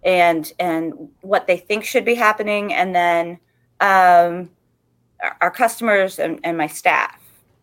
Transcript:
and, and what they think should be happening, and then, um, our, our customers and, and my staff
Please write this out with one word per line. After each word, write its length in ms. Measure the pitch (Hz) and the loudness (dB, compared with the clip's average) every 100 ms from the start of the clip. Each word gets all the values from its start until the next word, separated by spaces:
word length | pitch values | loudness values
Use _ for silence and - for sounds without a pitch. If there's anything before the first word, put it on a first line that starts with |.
and, 480 | 175 180 175 165 156 - | 0 2 4 2 -4 -6
and 340 | 180 165 160 - 160 _ | -4 -4 -6 -10 -16 _
what 240 | 190 214 - | -2 -2 0
they 100 | 175 | -4
think 260 | - 208 214 | -2 -6 -2
should 200 | 254 226 | -4 -2
be 100 | 240 | 0
happening, 580 | 214 214 208 208 202 | 0 0 -2 -4 -4
and 220 | - 185 175 | -4 -2 0
then, 420 | 175 170 170 175 _ _ _ - | 0 0 -2 -10 _ _ _ -2
um, 720 | 196 190 180 175 175 175 175 _ _ _ _ _ _ - | 2 4 6 6 6 0 -10 _ _ _ _ _ _ -10
our, 160 | - - | -8 -2
our 100 | 175 | -2
customers 640 | - 233 - 233 202 190 - | 0 -2 0 0 0 0 -2
and, 220 | 165 165 | -6 -6
and 140 | 165 165 | -6 -4
my 80 | 156 | -6
staff 520 | - 180 156 - - _ _ _ _ | -2 0 0 -2 -8 _ _ _ _